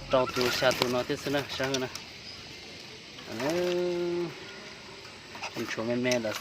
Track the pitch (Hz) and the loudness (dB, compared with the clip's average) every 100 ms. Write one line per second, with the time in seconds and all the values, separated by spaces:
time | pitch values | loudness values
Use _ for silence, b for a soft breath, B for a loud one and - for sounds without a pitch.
0 | - 139 156 127 123 117 131 120 120 123 | 4 4 4 4 2 6 4 6 4 2
1 | 120 143 143 143 127 - 131 135 131 - | 0 -2 0 0 0 0 0 2 -2 -4
2 | - - - - - - - - - - | -12 -14 -12 -12 -12 -14 -14 -14 -14 -14
3 | - - - 110 139 175 180 175 180 175 | -14 -14 -8 -2 2 2 4 4 2 2
4 | 175 175 170 - - - - - - - | 0 0 -2 -4 -12 -12 -14 -14 -14 -14
5 | - - - - - - 113 - 113 123 | -14 -16 -14 -10 -8 -4 -2 0 2 2
6 | 127 123 110 101 | 4 4 2 0